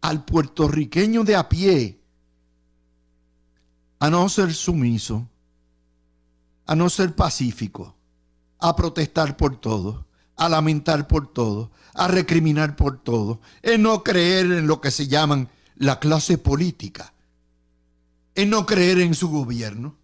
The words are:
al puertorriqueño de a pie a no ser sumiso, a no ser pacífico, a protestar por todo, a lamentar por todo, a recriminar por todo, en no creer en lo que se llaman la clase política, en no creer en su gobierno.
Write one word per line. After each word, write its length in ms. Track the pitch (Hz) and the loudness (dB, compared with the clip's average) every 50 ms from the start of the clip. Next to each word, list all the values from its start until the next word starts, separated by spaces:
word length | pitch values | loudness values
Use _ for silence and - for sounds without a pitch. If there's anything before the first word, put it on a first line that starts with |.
al 240 | - 160 160 156 139 | -4 -4 -4 -4 -4
puertorriqueño 960 | - - 160 151 139 - - 156 147 139 156 151 117 - 160 196 214 226 226 226 | -2 0 0 0 0 0 0 0 0 2 0 -2 -2 0 0 2 2 2 2 2
de 140 | 202 214 190 | 2 2 2
a 100 | 160 - | 2 0
pie 560 | - 165 185 196 185 147 120 104 - _ _ _ _ _ _ _ _ _ _ _ _ _ _ _ _ _ _ _ _ _ _ _ _ _ _ _ _ _ _ _ _ _ _ _ _ _ _ _ _ _ | -2 0 2 2 4 2 2 -2 -6 _ _ _ _ _ _ _ _ _ _ _ _ _ _ _ _ _ _ _ _ _ _ _ _ _ _ _ _ _ _ _ _ _ _ _ _ _ _ _ _ _
a 100 | 143 147 | 0 2
no 180 | 160 175 175 196 | 2 2 2 0
ser 260 | - - 196 180 160 | 2 0 0 0 0
sumiso, 760 | - - - 175 160 131 120 117 110 - - 113 107 120 120 _ _ _ _ _ _ _ _ _ _ _ _ _ _ _ _ _ _ _ _ _ _ _ _ _ _ _ | -4 -4 -2 0 0 2 0 0 -2 -4 -4 -6 -6 -8 -10 _ _ _ _ _ _ _ _ _ _ _ _ _ _ _ _ _ _ _ _ _ _ _ _ _ _ _
a 100 | - 156 | -4 0
no 140 | 160 175 180 | 2 2 0
ser 260 | - - 190 180 156 | 0 0 -2 -2 0
pacífico, 800 | - 190 165 - - 135 123 113 - 113 202 - - - - - _ _ _ _ _ _ _ _ _ _ _ _ _ | -2 -2 -2 0 -2 -4 -4 -4 -6 -8 -10 -10 -12 -18 -18 -20 _ _ _ _ _ _ _ _ _ _ _ _ _
a 160 | - 170 170 | -2 -2 0
protestar 640 | - 180 170 160 - 156 143 _ - 160 143 139 - | 0 -2 -4 -2 -4 -6 -4 _ -2 -2 -2 -2 -2
por 240 | - 143 131 - | -2 -2 -2 -4
todo, 440 | - 113 110 104 90 101 110 131 - _ _ _ _ _ _ | -6 -4 -4 -4 -4 -6 -8 -10 -14 _ _ _ _ _ _
a 140 | - 165 170 | -4 0 0
lamentar 580 | 165 156 156 156 156 147 147 - 160 147 143 - | 2 2 2 2 0 0 0 -2 -2 -2 0 0
por 240 | - 156 143 127 | 0 -2 -2 -4
todo, 400 | _ - 120 110 104 104 113 117 - _ _ - _ | _ -4 -2 -2 -2 -4 -8 -10 -14 _ _ -20 _
a 160 | - 180 180 | -4 -2 0
recriminar 680 | 180 185 180 180 175 165 160 160 151 147 156 151 143 | 2 0 0 2 2 2 2 2 2 0 0 -2 0
por 260 | - 147 139 135 127 | 0 -2 -2 -2 -6
todo, 380 | _ - 120 113 104 101 113 110 _ - - _ | _ -2 -2 -2 0 -2 -4 -8 _ -20 -20 _
en 220 | _ - 233 226 214 | _ 0 2 4 4
no 200 | 220 226 208 - | 4 2 0 0
creer 440 | - 190 180 170 175 185 185 190 180 | 0 0 2 2 2 2 2 2 2
en 200 | 180 175 156 151 | 0 0 2 0
lo 140 | 156 156 | 0 0
que 100 | - 139 | 0 -4
se 160 | 135 - 147 139 | -4 -2 -4 0
llaman 400 | 131 147 156 147 147 139 131 - _ _ _ _ _ | 0 2 2 2 2 0 -2 -6 _ _ _ _ _
la 260 | - 135 139 135 - | -2 0 0 0 2
clase 360 | - 151 156 156 147 - 180 160 | 0 0 2 2 2 0 0 0
política, 760 | - - 139 143 170 180 - _ - 101 - - - - _ _ _ _ _ _ _ _ _ _ _ _ _ _ _ _ _ _ _ _ _ _ _ _ _ | 2 0 0 0 0 -2 -4 _ -12 -16 -14 -16 -20 -20 _ _ _ _ _ _ _ _ _ _ _ _ _ _ _ _ _ _ _ _ _ _ _ _ _
en 140 | - 196 202 | -2 0 2
no 160 | 214 220 196 | 2 0 0
creer 340 | - 214 196 180 180 185 180 | 2 2 2 4 4 4 4
en 160 | 180 170 160 | 2 2 2
su 140 | - 185 170 | 0 -2 -2
gobierno. 680 | 151 151 135 120 123 117 113 107 101 110 120 147 151 _ | -2 -4 -4 -4 -6 -8 -8 -10 -10 -10 -12 -14 -14 _